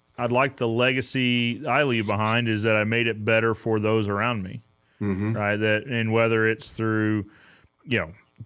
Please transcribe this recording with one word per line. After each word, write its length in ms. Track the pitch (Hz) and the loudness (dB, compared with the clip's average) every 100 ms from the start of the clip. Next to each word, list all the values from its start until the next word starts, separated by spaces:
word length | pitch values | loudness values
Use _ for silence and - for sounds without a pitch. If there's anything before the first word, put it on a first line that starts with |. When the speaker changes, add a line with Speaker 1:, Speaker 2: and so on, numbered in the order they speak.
| _ - | _ -4
Speaker 1:
I'd 140 | 120 | 0
like 240 | 120 135 - | 2 0 0
the 120 | 120 | -2
legacy 960 | 113 123 131 123 135 123 120 120 120 147 | 2 2 2 -2 0 2 2 0 -2 -2
I 160 | 131 | 0
leave 220 | 147 117 104 | 2 0 0
behind 420 | 101 107 113 113 | 0 2 0 0
is 140 | 107 | 0
that 140 | 110 107 | 2 2
I 80 | |
made 220 | 107 117 117 | 2 0 -2
it 180 | 107 | -2
better 300 | 107 113 113 | 2 2 2
for 240 | 107 - 110 | 0 -2 0
those 280 | 107 110 104 | 2 2 0
around 340 | 101 117 117 | 0 -2 -4
me, 200 | 92 - - _ _ - | -8 -12 -16 _ _ -8
Speaker 2:
Mm-hmm. 340 | 104 95 104 | -4 -2 -2
Speaker 1:
right? 220 | 113 104 104 | -2 -2 0
That, 280 | 107 107 - | 0 0 -2
and 240 | 117 113 | -4 0
whether 340 | 110 117 113 110 | 2 2 2 2
it's 220 | 113 - | -2 -6
through, 560 | - 113 110 107 107 101 - - - _ _ | -4 -2 0 2 0 -4 -12 -20 -20 _ _
you 140 | - 117 | -4 -2
know, 140 | 82 98 _ - | -2 -10 _ -16